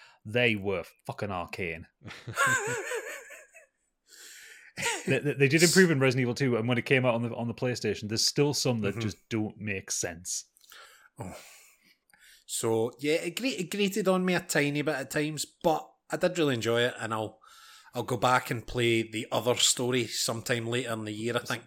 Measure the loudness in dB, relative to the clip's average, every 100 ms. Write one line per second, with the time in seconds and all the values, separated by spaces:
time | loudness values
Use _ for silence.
0 | -20 _ -4 2 2 2 -2 -4 -6 _
1 | -12 -8 -6 -6 -6 -8 -8 -8 -14 _
2 | -18 -16 -8 -2 0 0 -2 -6 -6 -8
3 | -8 -14 -16 -20 -20 -20 -20 _ _ _
4 | _ -20 -20 -20 -20 -20 -16 -6 -4 -2
5 | 0 0 0 2 4 6 6 8 8 6
6 | 4 4 0 0 2 2 2 0 2 4
7 | 4 2 -2 -4 -6 -4 -4 -2 -2 -2
8 | -2 0 2 2 2 2 0 0 -2 -2
9 | -4 -6 -4 -2 -2 -6 -6 -6 -6 -6
10 | -6 -8 -8 -8 -10 _ -20 -20 -20 -20
11 | _ -14 -14 -14 -18 -20 -20 _ _ _
12 | _ _ -20 -20 -10 -4 0 2 0 -2
13 | 0 0 -2 -4 -4 -4 -4 -2 0 0
14 | 2 2 2 0 0 0 0 0 -2 -4
15 | -4 -4 -2 -4 -8 _ 0 0 -4 _
16 | -8 -2 0 2 2 2 2 2 2 0
17 | -4 -2 -4 -8 -20 -20 -20 -20 -10 -6
18 | -4 2 4 4 2 -6 -4 0 4 4
19 | 0 -4 -4 0 2 4 2 2 0 0
20 | -2 -4 -4 -4 -2 -2 -2 -4 -4 -6
21 | -6 -6 -2 -2 -2 -6